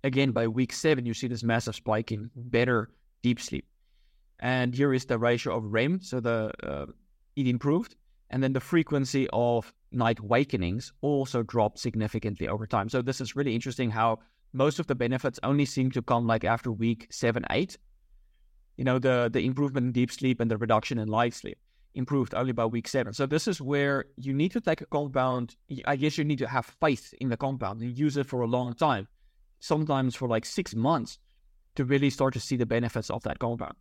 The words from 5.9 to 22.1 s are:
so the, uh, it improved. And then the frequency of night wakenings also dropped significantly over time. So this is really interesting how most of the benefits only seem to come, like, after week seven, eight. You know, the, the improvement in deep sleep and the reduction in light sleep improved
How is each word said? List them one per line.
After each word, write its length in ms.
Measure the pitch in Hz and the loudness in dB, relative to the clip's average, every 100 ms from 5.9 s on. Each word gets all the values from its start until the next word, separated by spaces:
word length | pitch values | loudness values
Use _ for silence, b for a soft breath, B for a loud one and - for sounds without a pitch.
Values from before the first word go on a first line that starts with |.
| 185 | 0
so 180 | 185 127 | -2 -4
the, 320 | 117 117 110 - | 0 0 -2 -6
uh, 220 | - 71 69 - _ _ _ - | -8 -6 -8 -14 _ _ _ -2
it 120 | 127 | 0
improved. 480 | 120 139 165 - - _ _ _ | 2 2 2 0 -12 _ _ _
And 120 | 127 | -2
then 120 | 131 | 0
the 60 | 135 | 0
frequency 680 | - 170 160 143 131 139 131 | 2 2 2 0 0 0 0
of 400 | 110 120 120 - _ _ | 2 2 2 -2 _ _
night 280 | 123 117 113 | 0 2 0
wakenings 760 | 104 117 139 110 87 104 - _ | 0 2 2 0 -2 -2 -8 _
also 420 | 143 143 131 123 | 0 0 0 -2
dropped 360 | 113 120 107 - | -2 0 0 0
significantly 680 | 123 110 107 113 107 104 - | -4 -2 -2 -2 -4 -4 -4
over 200 | 107 110 | -4 -2
time. 200 | 113 101 | -2 0
So 140 | 131 | -2
this 180 | 120 131 | -2 -4
is 160 | 117 135 | -6 -2
really 200 | 143 117 | 0 0
interesting 340 | 131 120 123 | -4 -2 -2
how 300 | 110 117 110 b b _ | 2 2 2 b b _
most 260 | 131 143 147 | 2 2 2
of 80 | 165 | -2
the 80 | 131 | 0
benefits 440 | 120 127 135 - | 0 0 -2 -2
only 220 | 127 143 139 | 0 2 2
seem 260 | - 131 | 2 0
to 100 | 127 | 0
come, 260 | - 120 117 | 2 2 4
like, 160 | 113 | 2
after 280 | 90 117 127 | 2 0 -2
week 360 | 107 113 117 - | 0 0 0 -6
seven, 360 | - 120 117 - | -2 0 0 0
eight. 280 | 120 185 - _ _ _ - _ _ _ _ _ - | 0 0 -6 _ _ _ -20 _ _ _ _ _ -4
You 80 | |
know, 160 | 127 127 | 0 4
the, 300 | 131 123 120 | 4 4 2
the 100 | 120 | 2
improvement 440 | 104 131 143 135 123 | 0 0 0 0 0
in 40 | |
deep 200 | 123 123 | 2 0
sleep 280 | - 135 120 | 2 0 2
and 120 | 113 | 0
the 60 | 107 | 0
reduction 420 | 113 110 - 117 | 2 2 2 -4
in 80 | 107 | 0
light 260 | 107 120 | 2 0
sleep 240 | - 104 - _ _ _ - | -2 -12 -14 _ _ _ -6
improved 400 | 127 | -2